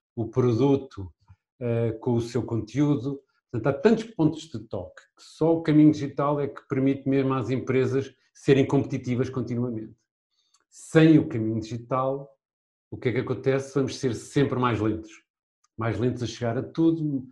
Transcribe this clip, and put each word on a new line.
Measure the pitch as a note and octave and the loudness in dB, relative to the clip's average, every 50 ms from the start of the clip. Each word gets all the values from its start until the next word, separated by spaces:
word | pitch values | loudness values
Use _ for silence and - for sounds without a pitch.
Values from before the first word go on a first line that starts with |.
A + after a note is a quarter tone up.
| _ _ - | _ _ -8
o | A#2+ A2 | -6 -6
produto, | - - B2+ B2 B2 A2+ A2+ C3+ C#3+ C#3 C3+ C3+ - - G2 F#2+ E2+ _ _ _ _ - _ _ _ _ - | -2 0 2 2 2 2 2 2 2 2 0 -2 -8 -14 -14 -16 -16 _ _ _ _ -20 _ _ _ _ -8
ah, | B2 A#2 A#2 A#2 A#2 A2+ A2 - | -4 -4 -2 0 0 -2 -2 -4
com | - B2+ A#2+ | -2 0 0
o | A#2 | 0
seu | A#2 - - A#2+ A2 | -2 -2 -4 -4 -4
conteúdo. | - A#2 G#2+ G2+ - - C#3 D3 D3 C#3 A2+ A#2+ C#3 C#3 - _ _ _ _ _ - | -2 -4 -6 -6 -4 -2 0 2 2 2 0 -2 -6 -8 -8 _ _ _ _ _ -8
Portanto, | - A#2 - | -8 -2 -2
há | C#3 C#3 - | -2 -2 2
tantos | - A3 A3+ A3 - | 4 4 4 2 -2
pontos | - - - D#3 - - - - | -8 -2 0 0 0 0 -2 -12
de | - - A2 | -12 -14 -14
toque | - - - F#2+ F2 F2+ - - _ _ _ | -12 -10 -10 -10 -10 -12 -16 -20 _ _ _
que | _ - | _ -20
só | - - - D#3 E3 E3 | -16 -6 -2 2 2 2
o | E3 E3 | 0 2
caminho | D#3+ D3+ D3+ D3+ D3+ | 4 6 8 8 6
digital | - A2 C#3 C3+ - - C#3+ D3 D3 D3 | 6 4 -4 -6 -4 -2 -2 -2 0 -2
é | C#3 | -4
que | - - - _ | -6 -8 -12 _
permite | - C3+ C3 C3+ C3+ C3+ C3+ - C3+ | -6 -2 0 0 0 0 0 -2 0
mesmo | C3+ C#3 C3 C3+ C3 | 0 0 2 0 0
às | C3 A2 A2 | -2 -2 -2
empresas | C3 A#2+ - - B2 C3 B2+ A#2 B2+ C3+ C3 - - _ _ _ | -4 -4 -2 0 0 0 2 2 0 -2 -4 -6 -14 _ _ _
serem | _ - - D3 C#3 C3+ C3 | _ -4 2 4 6 6 6
competitivas | - C#3+ C3+ - - C#3 B2 - B2+ B2 A#2 B2 A#2 | 4 2 0 0 0 -6 -6 -4 -4 -2 -2 -2 -2
continuamente. | - C3 A#2 A#2+ B2 A#2 B2 B2 A2+ A2 A2 G#2+ - _ _ _ _ _ _ _ _ _ _ _ _ _ _ _ | -4 -6 -6 -4 -4 -4 -4 -4 -6 -8 -10 -12 -18 _ _ _ _ _ _ _ _ _ _ _ _ _ _ _
Sem | _ - - - - D#3+ D#3+ D#3+ D#3 | _ -20 -8 4 6 8 8 10 8
o | C#3 - | 6 6
caminho | - - A2+ A2 A2 A2+ A2 | 2 -4 -4 -2 -2 -2 -4
digital, | A2 - B2 A2+ A#2 - C3+ C3 C3 C3+ C#3 D3 C#3+ - _ _ _ _ _ _ _ _ _ _ _ - | -6 -6 -10 -10 -6 -4 -4 -2 -2 -2 -4 -6 -8 -14 _ _ _ _ _ _ _ _ _ _ _ -16
o | A2+ | -12
que | - - B2+ | -4 -4 -2
é | |
que | G#2 B2+ | -2 -2
acontece? | A2 - B2 - - C3+ C3+ C#3 C3+ - - | -2 -4 -4 -2 0 0 0 0 -2 -2 -2
Vamos | C#3+ C3 - - | -2 -2 -2 -4
ser | - - B2+ A2 | -4 -4 -4 -4
sempre | G2+ - - - D3 C3+ A2+ C3 | -4 -8 -2 0 0 2 2 0
mais | B2 B2+ A#2+ A2 G2 | 0 0 0 0 0
lentos. | G#2+ A2 G#2+ A2 - - - - _ _ _ _ _ _ _ _ _ _ _ | 0 -2 -2 -4 -8 -16 -20 -20 _ _ _ _ _ _ _ _ _ _ _
Mais | - A2+ A2+ G2+ F#2+ | -6 -4 -4 -2 0
lentos | A#2+ B2+ B2 B2 B2 | -2 -2 -2 -2 -6
a | |
chegar | G#2 - - A#2+ A#2 A2+ | -8 -6 -4 -4 -4 -4
a | C3 - | -4 -6
tudo, | - - D#3+ E3 E3 D#3+ D#3+ D3+ D3+ C#3 B2+ - - | -6 -2 0 2 2 2 0 -2 -4 -4 -4 -8 -10